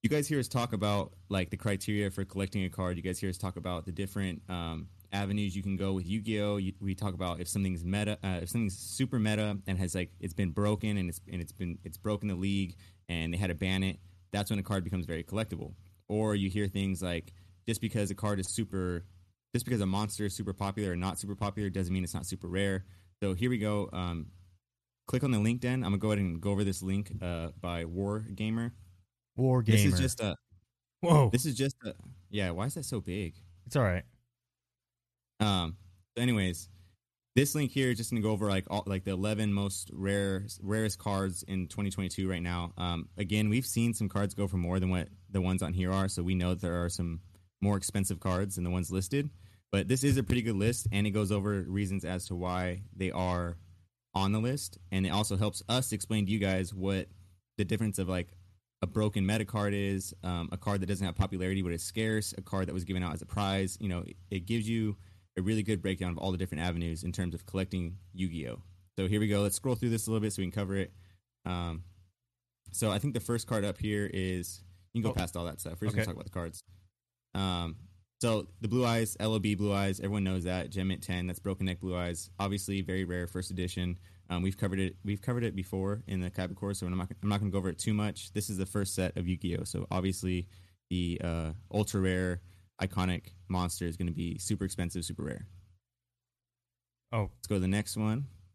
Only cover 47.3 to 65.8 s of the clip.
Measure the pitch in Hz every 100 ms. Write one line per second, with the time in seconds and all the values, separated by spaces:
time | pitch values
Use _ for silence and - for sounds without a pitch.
47.3 | - _ _ 98 101 - 101 95 92 95
48.3 | 90 98 98 87 90 80 92 98 139 147
49.3 | - - - _ 98 95 127 139 135 107
50.3 | 123 113 101 107 120 107 101 107 101 98
51.3 | 104 98 101 87 95 98 98 80 92 -
52.3 | 90 90 90 90 90 98 92 92 - 92
53.3 | 87 87 85 - - _ _ _ 95 98
54.3 | 107 117 143 - - - 92 95 92 107
55.3 | 98 104 - - 123 131 107 - 110 98
56.3 | 107 98 95 90 95 92 95 - - -
57.3 | - _ - 95 107 110 98 90 92 85
58.3 | - - _ _ _ 90 - 107 101 95
59.3 | 110 107 110 101 101 98 98 95 - 90
60.3 | 87 85 - - 101 92 98 95 82 95
61.3 | 95 90 95 90 82 - 110 110 110 104
62.3 | - 92 95 92 87 90 92 90 78 -
63.3 | - 98 98 95 - 107 87 87 - -
64.3 | 98 87 117 110 113 107 101 - - _
65.3 | - 92 110 104 104